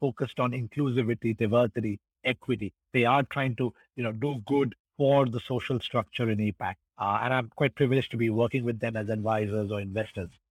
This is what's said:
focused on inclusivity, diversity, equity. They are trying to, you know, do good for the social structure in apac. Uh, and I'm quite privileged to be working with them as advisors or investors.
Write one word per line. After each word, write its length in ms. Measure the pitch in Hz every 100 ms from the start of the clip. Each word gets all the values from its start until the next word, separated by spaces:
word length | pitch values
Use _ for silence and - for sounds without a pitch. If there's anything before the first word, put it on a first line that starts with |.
focused 400 | 139 113 131 -
on 120 | 123
inclusivity, 840 | 127 113 - 139 120 113 120 117 110
diversity, 640 | 113 117 120 120 107 101 _ _
equity. 480 | 127 127 - 120 101 - _
They 100 | 131
are 200 | 117 139
trying 320 | 131 143 131 117
to, 180 | 123 - _ -
you 80 |
know, 80 | 117
do 300 | 110 143 135 104
good 280 | 139 131 - _ -
for 300 | 139 139 131
the 140 | 117
social 380 | - 127 - 127
structure 500 | - 120 110 - 117
in 80 | 104
apac. 380 | 107 92 95 98 _ -
Uh, 220 | 101 104
and 120 | 120
I'm 160 | 131 113 -
quite 180 | 143
privileged 380 | - 135 135 -
to 40 | 117
be 140 | 113
working 340 | 110 120 135
with 140 | 120 113
them 180 | 117 110
as 140 | 104
advisors 600 | 107 107 110 107 107 101
or 100 | 104
investors. 500 | 98 101 107 - 87 - _